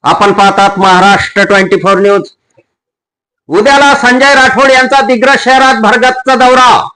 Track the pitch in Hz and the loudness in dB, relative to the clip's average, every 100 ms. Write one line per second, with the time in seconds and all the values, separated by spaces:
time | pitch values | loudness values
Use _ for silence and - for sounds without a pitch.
0 | 147 170 202 196 196 196 196 196 190 180 | -2 -2 0 2 0 2 -2 0 0 2
1 | 190 196 - - 196 196 190 196 170 190 | 2 0 -2 -4 -2 0 0 -2 -2 0
2 | 202 202 143 _ _ _ _ _ _ _ | 0 0 -4 _ _ _ _ _ _ _
3 | _ _ _ _ _ 160 233 277 285 277 | _ _ _ _ _ -2 0 2 2 0
4 | 240 254 277 277 262 - 269 254 254 269 | 0 0 2 2 0 0 0 0 0 0
5 | - 247 254 269 254 262 262 247 214 240 | 0 -2 0 -2 0 0 2 0 -2 0
6 | 254 254 - 254 254 254 247 196 - | -2 -2 -4 0 2 2 2 0 -4